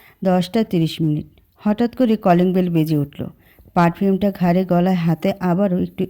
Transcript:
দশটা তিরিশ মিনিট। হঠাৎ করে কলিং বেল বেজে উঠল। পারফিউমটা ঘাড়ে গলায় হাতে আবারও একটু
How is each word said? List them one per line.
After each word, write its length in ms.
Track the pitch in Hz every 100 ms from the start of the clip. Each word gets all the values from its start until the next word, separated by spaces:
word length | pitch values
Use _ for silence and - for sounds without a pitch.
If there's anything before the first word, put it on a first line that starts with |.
| - _
দশটা 400 | 190 185 175 226
তিরিশ 380 | 220 180 160 -
মিনিট। 260 | 156 151 - _ _ _
হঠাৎ 400 | 208 208 240 -
করে 200 | 247 220
কলিং 380 | 196 175 185
বেল 160 | 185 180
বেজে 280 | 165 156 151
উঠল। 300 | 139 - - - _ _ -
পারফিউমটা 580 | 180 170 170 196 190 202
ঘাড়ে 340 | 196 180 180 185
গলায় 300 | 175 185 180
হাতে 380 | 170 156 196 196
আবারও 400 | 180 175 202 180
একটু 260 | 170 - 185